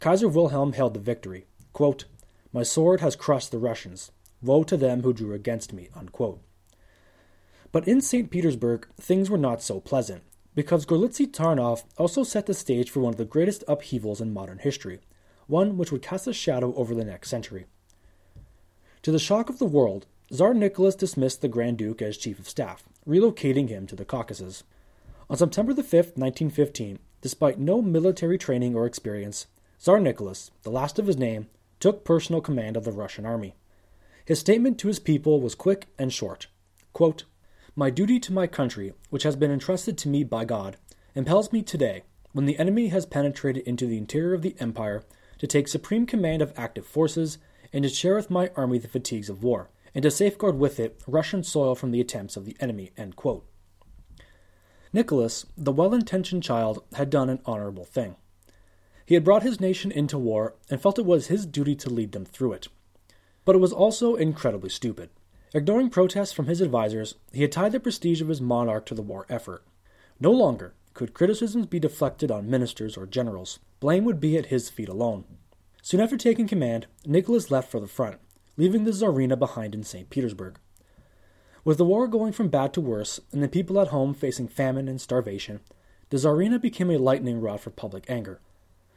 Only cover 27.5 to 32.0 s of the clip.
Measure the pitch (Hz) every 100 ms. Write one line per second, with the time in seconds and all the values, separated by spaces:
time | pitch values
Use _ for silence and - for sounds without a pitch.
27.5 | 104 147 220 208 160 180 180 170 185 -
28.5 | 123 123 117 120 - 110 104 101 98 -
29.5 | _ _ _ - 208 165 113 101 95 -
30.5 | _ - 123 143 - 208 143 120 110 110
31.5 | _ _ _ 196 202